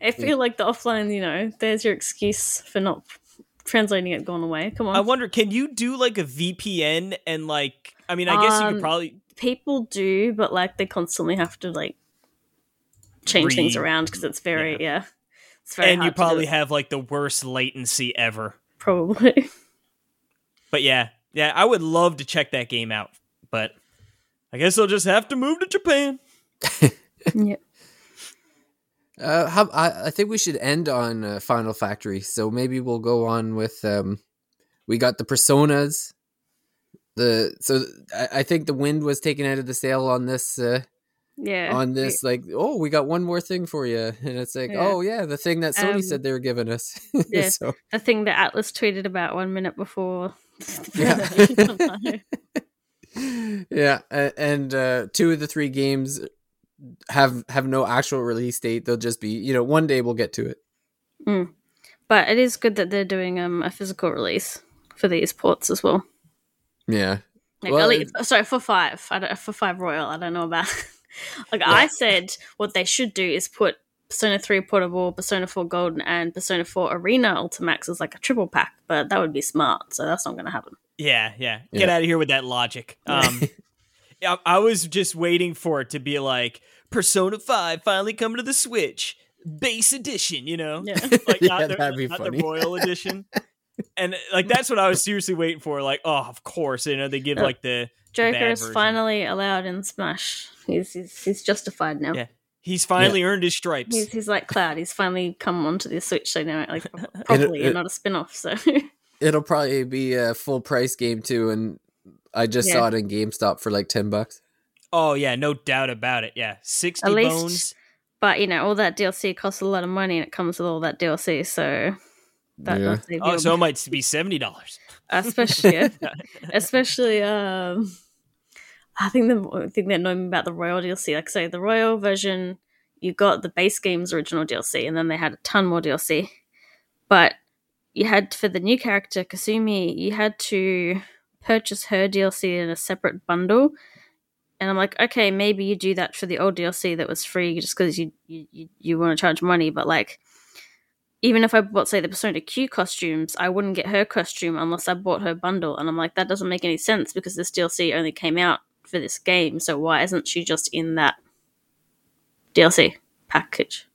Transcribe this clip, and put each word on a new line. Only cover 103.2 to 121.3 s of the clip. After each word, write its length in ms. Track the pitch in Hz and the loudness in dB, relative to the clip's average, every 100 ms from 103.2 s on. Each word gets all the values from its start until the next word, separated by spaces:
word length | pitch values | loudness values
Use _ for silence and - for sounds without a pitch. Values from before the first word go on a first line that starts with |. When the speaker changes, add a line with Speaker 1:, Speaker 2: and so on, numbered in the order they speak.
Speaker 3:
Yeah. 60 | 180 | 2
Speaker 2:
earned 160 | 196 | 2
his 120 | 175 - | 0 -2
stripes." 380 | 175 147 127 | -2 -4 -2
Speaker 1:
He's, 140 | 233 214 | -4 -2
he's 160 | 226 208 | -4 -2
like 200 | 202 - | -2 -2
Cloud. 280 | 202 175 156 | -2 0 -2
He's 140 | 175 | -6
finally 440 | - 190 180 180 175 | -4 -2 0 -4 -4
come 260 | - 175 | -4 -2
onto 240 | 156 180 - | 0 -2 -4
the 120 | 170 | -6
Switch, 300 | - 175 - | -4 -4 -2
so 100 | 165 | -4
now, 240 | 156 156 151 | -4 -6 -6
like, 220 | 160 - | -8 -10
Speaker 2:
<laughs> 320 | 175 - - | -14 -14 -6
Speaker 1:
properly 360 | - 135 143 156 | 2 4 4 2
Speaker 3:
It, 20 | |
it 40 | 135 | 0
Speaker 1:
and 80 | |
not 120 | 175 175 | 0 -2
a 40 | |
spin-off, 440 | - 202 185 - | -6 -4 -4 -6
so. 200 | - 170 208 - 269 - | -10 -6 -2 2 4 2
<laughs> 320 | _ _ - | _ _ -2
Speaker 3:
It'll 220 | 156 151 | 2 2
probably 420 | 151 151 143 135 | 2 0 2 0
be 300 | 127 131 131 | -2 -2 0
a 200 | 127 117 | 0 0
full 260 | 117 - 131 | -2 -2 -4
price 340 | - 131 127 - | 0 0 0 0
game, 260 | 120 113 | -2 -2
too, 280 | - 123 110 | -2 0 0
and 280 | 110 110 78 _ _ 95 - _ | 0 -4 -8 _ _ _ -20 _
I 120 | - 117 | 0 0
just 220 | 120 120 | 2 2
Speaker 1:
Yeah. 60 | |
Speaker 3:
saw 120 | 127 117 | 4 4
it 60 | |
in 140 | 110 101 | 2 -2
GameStop 500 | 101 107 - 104 - | -2 -2 0 0 0
for, 100 | 113 | 0
like, 180 | 101 98 | -2 0
ten 220 | 117 104 | -2 0
bucks. 320 | 104 107 - _ _ _ _ _ | -2 -4 -10 _ _ _ _ _
Speaker 2:
Oh, 220 | 170 156 | 2 2
yeah, 200 | 143 143 123 | 2 0 0
no 180 | 147 | -2
doubt 360 | 143 - 135 131 | -2 -2 0 0
about 320 | 117 127 123 | -2 -2 -2
it, 80 | 113 - | -2 -6
yeah. 200 | 113 98 | -6 -8
Sixty 420 | - - 175 175 196 | -6 -4 -2 -2 0
Speaker 1:
At 60 | |
least 160 | 214 226 | 4 2
Speaker 2:
bones. 440 | 160 170 175 - - _ _ _ _ | 2 -2 -4 -6 -10 _ _ _ _
Speaker 1:
But, 200 | 208 - | 2 2
you 60 | 196 | 2
know, 160 | 170 | 0
all 100 | 180 208 | 0 2
that 200 | 196 - | 0 0
D 80 | |
L 80 | 196 | -2
C 200 | 190 202 | -2 -4
costs 260 | 180 196 196 | -4 -6 -4
a 40 | |
lot 180 | 196 190 | -2 -2
of 60 | 175 | -2
money, 280 | 185 190 170 | -2 0 -2
and 80 | - | -2
it 60 | |
comes 260 | - 175 175 | -4 -4 -2
with 80 | 175 | -4
all 120 | 160 | -2
that 180 | 160 - | -4 -2
D 80 | 170 | -2
L 100 | 156 | -2
C, 240 | - | -2